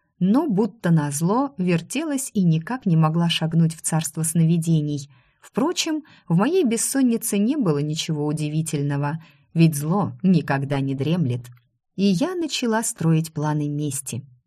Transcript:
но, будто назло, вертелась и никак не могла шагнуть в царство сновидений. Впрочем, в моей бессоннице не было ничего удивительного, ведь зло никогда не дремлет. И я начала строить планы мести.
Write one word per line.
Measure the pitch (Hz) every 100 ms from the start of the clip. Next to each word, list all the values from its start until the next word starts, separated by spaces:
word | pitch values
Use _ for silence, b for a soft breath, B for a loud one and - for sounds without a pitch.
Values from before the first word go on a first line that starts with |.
| _ _
но, | 185 247 330
будто | 190 233 - 175
назло, | 165 147 143 170 233 277 226
вертелась | 180 165 170 262 320 269 -
и | 208
никак | 175 160 165 254 196
не | 160
могла | 156 165 170
шагнуть | - 160 165 160
в | 160
царство | - 160 - -
сновидений. | 160 170 160 170 165 160 147 143 - b b b
Впрочем, | - - 302 - 330 311 B B -
в | 165
моей | 233 381
бессоннице | 262 226 - 269 254 226 - 202
не | 214 311
было | 185 143
ничего | 151 156 - 151 151
удивительного, | 156 151 156 160 147 143 143 143 165 B B B
ведь | 165 165 143
зло | 151 202 127 -
никогда | 185 170 - 139 139 139
не | 135 135
дремлет. | 147 180 131 120 - - _ _ _ -
И | 202
я | 175 330
начала | 370 320 - 240 220
строить | 226 - 165 160 160
планы | - 151 151 147
мести. | 147 151 127 - 113 - _